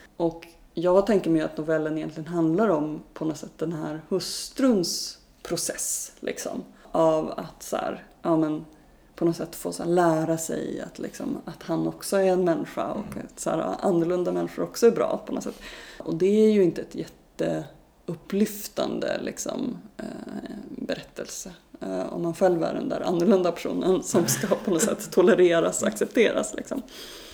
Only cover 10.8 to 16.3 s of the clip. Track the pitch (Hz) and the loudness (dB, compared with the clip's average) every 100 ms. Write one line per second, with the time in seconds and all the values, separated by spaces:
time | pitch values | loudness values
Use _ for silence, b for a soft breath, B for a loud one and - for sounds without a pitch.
10.8 | - - - - - - - 160 - 160 | -10 -10 -10 -8 -6 -6 -10 -12 -4 -2
11.8 | 160 160 - 196 190 185 180 165 - - | -2 -4 -2 2 4 4 2 2 -2 -6
12.8 | - - - - - - - 160 - - | -4 -6 -8 -10 -12 -8 -4 -2 -2 -2
13.8 | - 170 165 180 180 180 170 - 170 - | 2 2 2 0 -2 -2 -4 -4 -6 2
14.8 | 233 185 - - - - - - B B | 4 4 0 -2 -6 -8 -8 -10 B B
15.8 | B B - 160 185 | B B -6 0 4